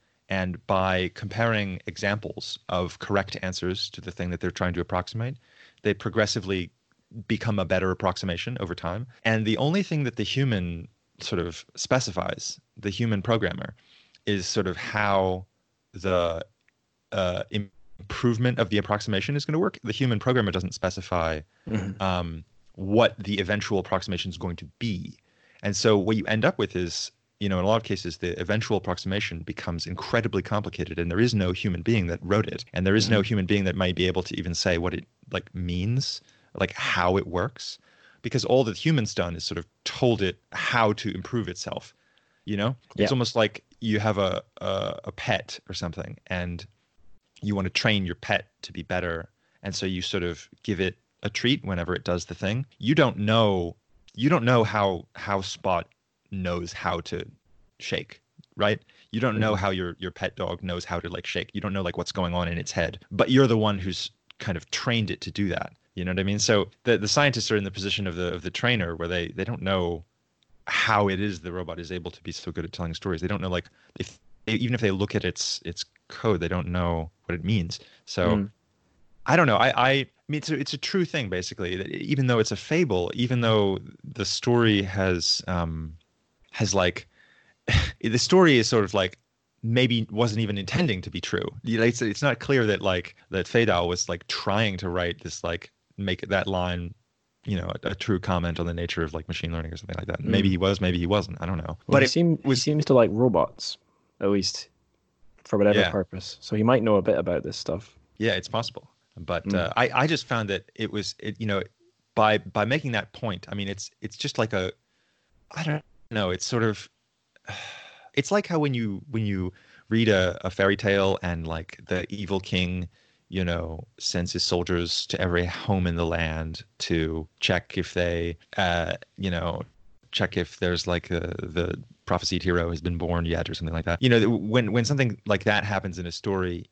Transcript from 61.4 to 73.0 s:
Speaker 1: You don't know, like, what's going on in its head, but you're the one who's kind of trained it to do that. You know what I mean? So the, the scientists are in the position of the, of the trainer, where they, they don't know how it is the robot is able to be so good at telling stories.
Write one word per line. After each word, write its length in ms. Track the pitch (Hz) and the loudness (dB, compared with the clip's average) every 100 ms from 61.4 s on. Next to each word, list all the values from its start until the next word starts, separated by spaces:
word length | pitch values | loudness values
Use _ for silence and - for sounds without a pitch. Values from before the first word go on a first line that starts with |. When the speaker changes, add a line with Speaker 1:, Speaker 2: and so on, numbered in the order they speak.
| - | -6
Speaker 1:
You 80 | 98 | -6
don't 120 | 101 | -4
know, 100 | 98 | -2
like, 140 | 90 - | -4 -4
what's 140 | 87 | -6
going 220 | - 90 | -2 -2
on 140 | 87 85 | 0 -2
in 100 | 85 | -4
its 140 | 73 | -4
head, 260 | - 82 - - | -2 -2 -4 -10
but 180 | 98 - | 0 4
you're 160 | 131 135 | 8 8
the 100 | 113 | 6
one 200 | 107 101 | 4 2
who's 320 | 95 87 - _ _ - | -2 -4 -8 _ _ -10
kind 180 | - 85 | -6 -6
of 120 | - | -6
trained 380 | - - 117 101 | -4 0 2 0
it 80 | - | -4
to 80 | - | -6
do 180 | - 101 | -2 0
that. 240 | 85 - - _ | 0 -6 -12 _
You 100 | - | -6
know 60 | 90 | -2
what 80 | 92 | 0
I 40 | |
mean? 140 | 98 104 | 0 0
So 280 | 107 107 92 _ | 4 4 2 _
the, 140 | - 110 | 2 2
the 80 | 104 | 4
scientists 420 | - 143 117 - | 4 4 2 0
are 60 | 107 | 0
in 80 | |
the 60 | 98 | 0
position 360 | 95 98 98 95 | -6 -4 -2 -4
of 100 | 85 | -2
the, 160 | 90 | -2
of 80 | 85 | -4
the 80 | 92 | -6
trainer, 460 | - 120 120 87 82 | -2 0 2 0 -2
where 120 | 85 | -2
they, 200 | 90 85 | -2 -2
they 160 | - | -4
don't 180 | 92 92 | -6 -4
know 420 | 92 95 87 85 - _ _ _ _ _ - | 0 0 0 -2 -8 _ _ _ _ _ -6
how 420 | - - 107 101 | -2 2 4 4
it 120 | 92 | 2
is 200 | 104 90 | -2 -4
the 120 | 87 | -8
robot 260 | 90 85 82 | -8 -8 -8
is 140 | 85 | -8
able 180 | 92 85 | -6 -8
to 120 | - | -12
be 100 | - | -12
so 180 | 80 - | -10 -8
good 140 | 82 | -6
at 80 | 80 | -8
telling 220 | - 85 | -6 -6
stories. 260 | 80 | -4